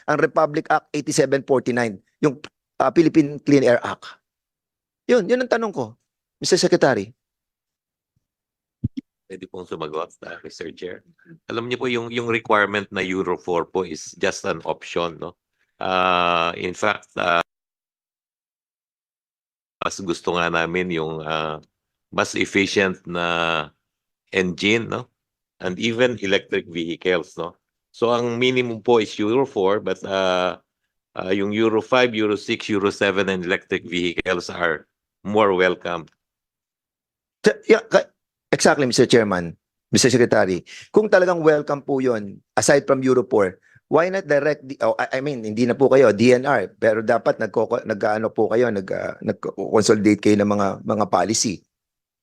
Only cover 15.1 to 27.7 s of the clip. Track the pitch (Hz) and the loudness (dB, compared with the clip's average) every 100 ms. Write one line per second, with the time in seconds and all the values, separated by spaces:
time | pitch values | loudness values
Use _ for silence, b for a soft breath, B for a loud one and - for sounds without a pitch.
15.1 | 76 80 - _ _ _ - 92 92 92 | -6 -14 -16 _ _ _ -10 -2 0 2
16.1 | 90 87 85 85 87 95 87 107 101 _ | 2 2 0 -2 -4 -8 -4 -4 -4 _
17.1 | - 92 85 - _ _ _ _ _ _ | -4 0 0 -2 _ _ _ _ _ _
18.1 | _ _ _ _ _ _ _ _ _ _ | _ _ _ _ _ _ _ _ _ _
19.1 | _ _ _ _ _ _ - - - 98 | _ _ _ _ _ _ -10 -10 -8 -8
20.1 | 82 - 87 85 82 82 87 90 82 80 | -6 -4 -2 -2 -2 -2 -4 -4 -4 -6
21.1 | 80 78 80 78 78 _ _ _ _ _ | -8 -6 -6 -6 -8 _ _ _ _ _
22.1 | 90 104 101 98 101 95 104 98 92 - | -4 -4 -2 -2 -2 0 0 0 -2 -8
23.1 | 87 85 85 85 82 73 _ _ _ _ | -6 -4 -2 -2 -4 -6 _ _ _ _
24.1 | _ _ 98 92 80 101 117 104 104 123 | _ _ -4 -4 -2 0 0 -2 -10 -12
25.1 | _ _ _ _ - 92 90 113 117 127 | _ _ _ _ -10 -8 -4 -4 0 0
26.1 | 110 98 95 - 101 80 85 85 80 92 | 0 -2 -2 -2 -6 -4 -8 -8 -4 -2
27.1 | 90 76 - 85 - _ | -2 -2 -10 -12 -12 _